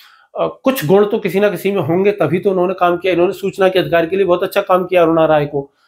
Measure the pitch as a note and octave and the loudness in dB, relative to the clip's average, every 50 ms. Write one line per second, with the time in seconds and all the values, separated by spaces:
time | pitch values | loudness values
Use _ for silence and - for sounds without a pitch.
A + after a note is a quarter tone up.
0 | - - _ _ _ _ - - E3+ E3 - - - C4+ C4 - - D3 F#3 G3+ | -20 -20 _ _ _ _ -6 -4 -4 -4 -6 -4 -2 -2 -2 -2 0 2 2 2
1 | G#3 G#3 A#3 G#3+ F#3 F#3+ D#3+ F#3+ G#3 G3+ F3+ E3+ - F#3+ G3+ G3+ D3 C3 E3 F#3 | 2 2 0 -4 -4 -4 -2 0 0 0 0 -2 -4 -4 -2 -2 -2 -2 0 0
2 | F#3+ G3+ G3+ - E3 C#3+ D#3 F#3 F3 G3+ F#3+ F#3 F3 F3+ F#3 - F#3 F3 F3 F3 | 0 0 0 0 0 -2 -2 -2 0 0 0 0 0 -2 -2 0 0 0 0 0
3 | F3 F#3+ F3 E3+ F3 F#3+ F#3 - - F#3+ F#3 - F#3+ F#3 F#3 F#3 E3 D3 D#3+ E3+ | -2 -2 0 2 2 0 0 -2 -6 -6 -2 0 0 2 2 0 0 0 0 0
4 | E3 D#3+ F#3+ G3 G3 F3 F3+ F3+ G3 F#3+ - G3+ G3 - F#3 F#3 F#3 F3+ F#3 F3+ | 0 0 0 0 0 2 0 0 0 -2 -2 -2 0 0 0 0 0 0 2 2
5 | E3+ D#3+ E3 E3 D#3+ D#3 D#3 D3+ D3 D3 D3+ C#3 C#3 - _ _ _ | 4 4 4 2 2 4 2 2 0 0 -4 -6 -8 -8 _ _ _